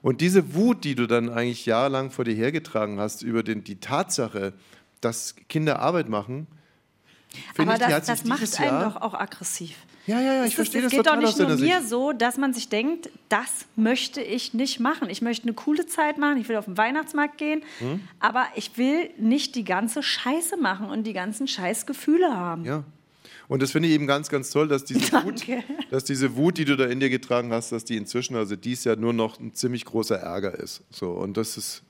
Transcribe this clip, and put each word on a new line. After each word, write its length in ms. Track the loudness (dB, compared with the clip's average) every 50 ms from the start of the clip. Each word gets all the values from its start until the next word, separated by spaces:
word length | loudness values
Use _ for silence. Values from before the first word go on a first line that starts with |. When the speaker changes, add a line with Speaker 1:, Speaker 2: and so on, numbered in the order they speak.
Speaker 1:
Und 180 | 2 0 2 2
diese 340 | 2 6 6 6 4 4 2
Wut, 300 | 4 4 4 4 2 0
die 100 | -2 0
du 120 | 0 2
dann 240 | 4 4 2 2 0
eigentlich 340 | -2 -2 -2 -2 -2 -2 0
jahrelang 460 | 2 4 4 4 2 2 0 -2 -4
vor 160 | -4 -4 -2
dir 80 | 0 0
hergetragen 640 | 2 0 0 0 -2 -6 -2 -2 -2 0 0 -2 -4
hast 220 | -4 -4 -4 -6
über 200 | -6 -2 0 0
den, 220 | 0 0 -4 -6 -6
die 120 | -10 -14 -12
Tatsache, 720 | -4 -2 0 0 0 0 -2 -2 -2 -2 -2 -4 -4 -4 -6 -10 _ _ -20 -20 _ _ _ _
dass 340 | -2 -2 -2 -2 -8 -10 -12 -14 _ _
Kinder 300 | -2 0 2 2 2 2
Arbeit 320 | 2 2 2 2 0 0
machen, 360 | -2 -4 -4 -4 -8 -10 -10 -14 -18 -20 _ _ _ _ _ _ _ _ _ _ _ _ _ _ -18 -18 -16 -8 0
finde 180 | 2 4 4
Speaker 2:
Aber 80 | 4 4
Speaker 1:
ich, 60 | 6
die 40 | 4
Speaker 2:
das, 40 | 4
Speaker 1:
hat 100 | 4 2
sich 80 | 0 -2 0
Speaker 2:
das 40 | 0 0
macht 120 | 0 0
Speaker 1:
dieses 160 | 0 -2 0 0
Speaker 2:
einen 80 | 2 2
Speaker 1:
Jahr 160 | 2 2 0 0
Speaker 2:
doch 100 | -2 -4
auch 140 | -6 -6 -4
aggressiv. 600 | -4 -6 -8 -8 -10 -8 -8 -8 -8 -10 -12 -14 -20 -20 _ -20 -10 -4
Speaker 1:
Ja, 140 | -2 0 2
ja, 140 | 2 2 2
ja, 100 | 2 2
ich 40 | 0
Speaker 2:
Es 0 |
ist, 40 | 2
Speaker 1:
verstehe 240 | 0 0 0 0 0
Speaker 2:
es 40 | 2
Speaker 1:
das 60 | 4
Speaker 2:
geht 80 | 4 4 6
Speaker 1:
total 100 | 6 4
Speaker 2:
doch 60 | 6
nicht 60 | 4 4
Speaker 1:
aus 60 | 4 4
deiner 180 | 4 4 4
Speaker 2:
nur 20 | 4 4
mir 120 | 4 4 2
Speaker 1:
Sicht. 100 | 2 0
Speaker 2:
so, 240 | -2 0 0 0
dass 240 | 2 2 2 2 2
man 160 | 0 0 0
sich 160 | 0 -4 -4 -2
denkt, 400 | -2 0 0 0 -2 -4 -8 -16 -16 -18 _ _
"Das 340 | 0 0 0 -4 -8 -8 -10 _ _
möchte 440 | 2 2 4 2 0 -2 -6 -6 -8
ich 320 | -4 -4 -4 -4 -4 -4
nicht 260 | -2 -2 -2 -2 -2 0
machen. 300 | 0 0 0 0 -4 -6
Ich 140 | -4 -2
möchte 220 | -2 -2 -2 -2 -4
eine 100 | -4 -6
coole 320 | -2 0 0 0 0 0
Zeit 320 | -2 0 0 0 0 2 2
machen, 180 | 2 2 2
ich 140 | 2 0 0
will 60 | -2
auf 100 | -2 -2
den 100 | -2 2
Weihnachtsmarkt 600 | 2 2 2 2 -2 -2 -2 0 0 0 0 -2 -4
gehen, 240 | -2 -2 -2 -2 -4 -8 -10 -6
Speaker 1:
Mhm. 200 | -4 -4 -4 -4 -6 -10 -6 _
Speaker 2:
aber 240 | 0 2 2 2 0 0 -4
ich 200 | -8 -10 -8 -2
will 320 | 0 2 2 2 2 0 -4 -4
nicht 380 | 0 2 2 4 2 0 -2 -4
die 100 | -6 -2
ganze 380 | 0 0 0 0 -2 -4 -4
Scheiße 560 | -2 -2 -4 -2 -2 -2 0 0 -2 -2 -2 0
machen 320 | 0 0 0 -2 -4 -4
und 140 | -4 -4 -4
die 100 | -4 -4
ganzen 340 | -4 -4 -6 -4 -4 -4 -4
Scheißgefühle 880 | -4 -2 -2 -2 -2 -2 -4 -6 -8 -4 2 4 4 6 6 4 2
haben." 300 | 0 -2 -4 -4 -4 -4
Speaker 1:
Ja. 180 | -4 -4 -4 -6 -10 -18 _ _ _ _ _ _ -20 -20 -20 -6
Und 140 | _ 0 0
das 100 | 0 2
finde 160 | 2 2 4 6
ich 40 | 4
eben 120 | 4 4
ganz, 240 | 2 2 0 0 -2
ganz 200 | -2 -2 -2 0
toll, 180 | 2 2 2 4
dass 160 | 2 0 0
diese 160 | -2 0 0
Speaker 2:
<laughs> 240 | 2 4 4 4 4
Speaker 1:
Wut, 220 | 2 -6 -6 -6
Speaker 2:
Danke. 160 | -6 -6 -6 -6 -8 -8 -8 -6 -4
Speaker 1:
dass 140 | -4 -4 -2
diese 300 | -2 0 0 0 0 2
Wut, 220 | 4 2 2 2
die 80 | 2 0
du 120 | 2 2 2
da 80 | 2
in 120 | 0 2 0
dir 120 | 2 2
getragen 420 | 2 0 0 0 0 0 2 0
hast, 200 | -2 -2 -2 -4
dass 120 | -6 -6 -4
die 120 | -4 -4 -4
inzwischen, 380 | -4 -2 -4 -4 -4 -2 -2
also 200 | -2 -2 -2 -4
dies 280 | -6 -4 -6 -6 -2 0
Jahr 120 | 0 0
nur 160 | 2 2 0
noch 260 | 2 2 0 -2 -2 -10
ein 140 | -14 -12 -6
ziemlich 300 | -2 -2 -2 -2 -4 -8
großer 320 | -4 -2 -2 0 0 -2 -2
Ärger 360 | -2 -6 -4 -4 -4 -4 -4 -6
ist. 240 | -10 -12 -12 -16 -18 _
So, 200 | -12 -8 -6 -6
und 260 | -4 -4 -4 -4 -4
das 220 | -4 -4 -4 -6 -8
ist 240 | -10 -10 -10 -12 _